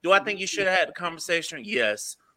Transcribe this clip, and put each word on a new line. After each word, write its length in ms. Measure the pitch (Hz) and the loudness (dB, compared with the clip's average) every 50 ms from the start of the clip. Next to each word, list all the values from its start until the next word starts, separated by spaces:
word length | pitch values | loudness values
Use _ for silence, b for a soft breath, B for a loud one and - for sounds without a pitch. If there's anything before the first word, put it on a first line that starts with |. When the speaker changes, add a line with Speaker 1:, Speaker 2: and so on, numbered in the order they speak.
| - | 4
Speaker 1:
Do 80 | 165 196 | 6 4
I 80 | 196 | 4
think 180 | - 220 208 190 | 4 2 -4 -4
you 80 | 190 | -4
Speaker 2:
Mm-hmm. 80 | 185 - | -4 -2
Speaker 1:
should 120 | 208 196 185 | 0 0 2
have 100 | 185 185 | 4 2
had 100 | 165 151 | 2 0
the 40 | - | -2
conversation? 680 | - 180 170 165 160 - - 175 165 156 - 165 147 113 | -6 -6 -6 -6 -6 -4 -2 -2 -2 -2 -4 -10 -10 -8
Yes. 520 | 104 113 123 117 107 104 104 - - - _ _ _ _ | -4 0 0 2 2 0 -2 -6 -12 -12 _ _ _ _